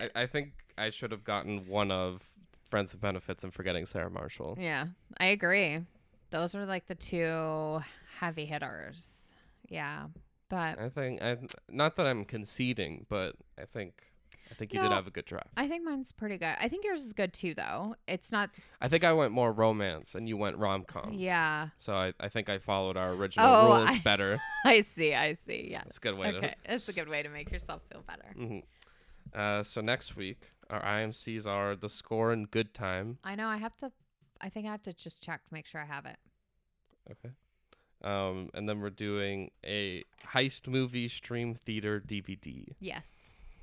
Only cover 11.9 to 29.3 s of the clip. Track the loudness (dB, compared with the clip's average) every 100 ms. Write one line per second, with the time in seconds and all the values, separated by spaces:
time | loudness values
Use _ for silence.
11.9 | 4 2 2 -2 -6 -6 0 0 0 -2
12.9 | -4 -4 -2 -2 -4 -16 -16 -12 -8 -10
13.9 | -12 _ _ _ -20 -20 -10 -4 2 4
14.9 | 2 0 -8 -6 -8 -6 -4 -2 -2 -2
15.9 | -4 -6 -8 -6 -2 -2 0 -2 -2 -2
16.9 | -2 -4 -2 -2 -2 -4 -4 -4 -4 -6
17.9 | -8 -6 -6 -2 -2 -2 -6 -20 -4 2
18.9 | 6 8 8 6 6 4 8 6 6 0
19.9 | -2 -6 -6 -4 0 0 2 2 0 -2
20.9 | -8 -8 -4 0 2 4 2 -4 -8 -2
21.9 | 0 0 -2 -4 -2 -2 -2 0 2 2
22.9 | 0 0 0 0 8 10 12 12 10 8
23.9 | 6 6 6 4 0 -2 2 6 8 6
24.9 | 0 2 4 2 -2 -6 -8 -8 -10 -12
25.9 | -6 -4 -2 -2 -2 -4 -6 -6 -4 -4
26.9 | -4 -4 -4 -4 -8 -8 -8 -8 -12 -12
27.9 | -16 -14 -16 -14 -10 -8 -8 -12 _ -20
28.9 | -20 -20 -20 -10